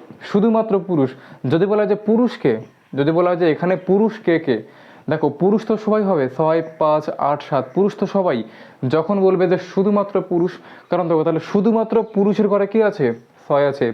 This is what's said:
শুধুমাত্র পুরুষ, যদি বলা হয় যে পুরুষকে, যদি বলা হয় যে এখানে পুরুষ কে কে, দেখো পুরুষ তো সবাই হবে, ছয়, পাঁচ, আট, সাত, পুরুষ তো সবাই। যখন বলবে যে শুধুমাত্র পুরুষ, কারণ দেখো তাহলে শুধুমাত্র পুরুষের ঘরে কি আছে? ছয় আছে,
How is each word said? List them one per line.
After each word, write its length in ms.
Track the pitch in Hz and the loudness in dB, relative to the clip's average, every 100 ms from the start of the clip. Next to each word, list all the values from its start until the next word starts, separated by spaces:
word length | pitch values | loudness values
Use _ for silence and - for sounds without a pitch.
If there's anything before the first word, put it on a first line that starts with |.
| - - - | -20 -20 -4
শুধুমাত্র 440 | 202 226 220 220 196 175 | 0 2 2 2 -2 0
পুরুষ, 220 | 165 131 - - - 131 | 0 0 -4 -18 -10 -2
যদি 120 | 165 196 | 0 2
বলা 100 | 214 | 0
হয় 80 | 202 | 0
যে 40 | 208 - | -2 0
পুরুষকে, 440 | 226 240 - 143 110 - _ _ 131 | 2 0 0 0 0 -6 _ _ -2
যদি 120 | 143 165 | 0 2
বলা 120 | 180 | 2
হয় 100 | 175 | 2
যে 40 | 175 | 2
এখানে 200 | 143 175 185 180 | 2 0 -2 0
পুরুষ 240 | 196 220 214 - | 2 2 0 0
কে 80 | 165 160 | 0 0
কে, 100 | 110 - - - - - | -2 -4 -20 -20 -14 -6
দেখো 160 | 156 151 147 | -2 -2 0
পুরুষ 200 | 185 214 - | 0 0 0
তো 60 | 214 | -4
সবাই 180 | 214 214 196 | 0 0 0
হবে, 140 | 170 131 127 | 0 -2 0
ছয়, 240 | 160 165 160 - | 0 0 -2 -2
পাঁচ, 240 | 156 151 156 - 143 | 0 0 -2 -4 -2
আট, 100 | 147 - | -2 -2
সাত, 160 | 139 127 | -4 -2
পুরুষ 180 | - - - | -2 -2 -2
তো 60 | 196 196 | -4 -2
সবাই। 220 | 180 123 107 - - - 131 | 0 -2 -6 -14 -20 -8 -2
যখন 220 | 156 160 202 190 | 0 0 2 2
বলবে 180 | 185 180 | 2 2
যে 60 | 180 - | 0 -2
শুধুমাত্র 420 | 196 196 202 196 190 180 | -2 0 0 0 -4 -2
পুরুষ, 220 | 175 180 - - - - | -2 -2 -4 -18 -20 -4
কারণ 140 | 175 170 | -2 0
দেখো 140 | 160 156 | 2 2
তাহলে 160 | 160 - | -2 -2
শুধুমাত্র 460 | 208 208 226 220 226 202 | 0 2 0 0 -2 0
পুরুষের 320 | 196 202 208 202 | 0 0 2 2
ঘরে 140 | 202 196 | 2 0
কি 80 | 220 208 | 0 0
আছে? 160 | - 127 117 - _ - | 0 -2 -2 -10 _ -2
ছয় 200 | 143 143 | 2 2
আছে, 140 | 127 120 | 0 -2